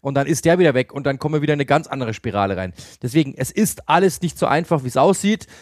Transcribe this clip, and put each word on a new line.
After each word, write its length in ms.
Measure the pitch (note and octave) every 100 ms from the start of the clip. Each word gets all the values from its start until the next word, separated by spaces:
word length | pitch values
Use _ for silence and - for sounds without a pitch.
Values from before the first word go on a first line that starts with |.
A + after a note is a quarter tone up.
Und 140 | C#3 C#3
dann 120 | C#3
ist 160 | D3
der 160 | E3 F3+
wieder 140 | E3+
weg 180 | B2+ B2+
und 140 | C#3 C#3
dann 140 | C3+
kommen 160 | D3+ D#3
wir 60 |
wieder 120 | D3
in 40 | D3
eine 80 | C#3
ganz 220 | C#3+ D#3+
andere 260 | C3+ A#2+
Spirale 440 | G#2+ A#2+ G2+ G2 F#2
rein. 160 | F#2 - - -
Deswegen, 320 | - C3+ C#3 -
es 140 | C3
ist 380 | - G#3+ - -
alles 340 | D#3+ F#3+ -
nicht 160 | F3 -
so 80 | -
einfach, 380 | C#3+ F3 D#3+
wie 60 | B2+
es 80 | C3
aussieht. 500 | D#3 F#3 G3+ G#3+ - -